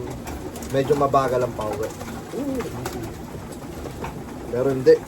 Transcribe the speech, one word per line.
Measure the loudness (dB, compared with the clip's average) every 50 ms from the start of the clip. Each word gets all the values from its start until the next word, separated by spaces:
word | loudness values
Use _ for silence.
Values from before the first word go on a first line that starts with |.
| -4 -6 -8 -8 -8 -8 -8 -8 -8 -8 -10 -8 -6 -2
medyo | 0 2 4 4 4
mabagal | 4 4 6 6 4 4 4 2 2 2
ang | 2 0 -2
pauwi. | -4 -2 -2 -2 -4 -4 -6 -8 -10 -8 -8 -10 -8 -8 -6 -4 -2 -2 -2 -2 -4 -4 -6 -6 -6 -6 -6 -6 -6 -8 -8 -10 -10 -10 -10 -10 -10 -10 -12 -10 -10 -10 -10 -10 -10 -10 -8 -8 -8 -8 -8 -8 -10 -10 -10 -10 -8 -4
Pero | 0 2 2 4
hindi. | 2 4 8 8 8 8 8